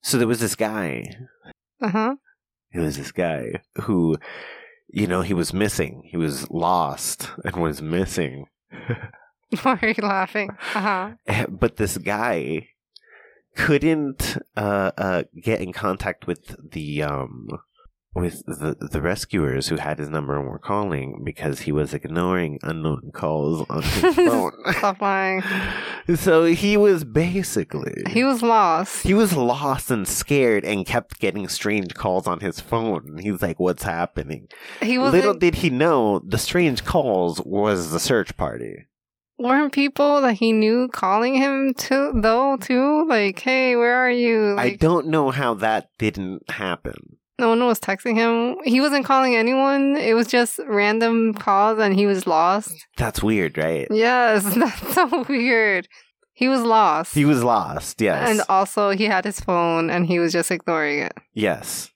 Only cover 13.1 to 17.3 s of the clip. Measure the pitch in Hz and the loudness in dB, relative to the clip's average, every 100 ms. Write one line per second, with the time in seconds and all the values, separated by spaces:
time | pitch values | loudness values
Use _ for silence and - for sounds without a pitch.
13.1 | - - _ _ - - 143 156 156 143 | -20 -20 _ _ -6 2 2 4 0 -2
14.1 | 135 - - - - 104 101 95 - 95 | -4 -6 -6 -8 -4 -2 0 0 0 -2
15.1 | 90 - 80 101 110 92 - 107 95 101 | 0 -2 -8 -2 -2 -4 -6 -4 -4 -4
16.1 | 87 - 87 - - 143 - 76 73 76 | -8 -6 -8 -8 -20 -12 -10 -6 -4 -4
17.1 | 71 65 | -4 -8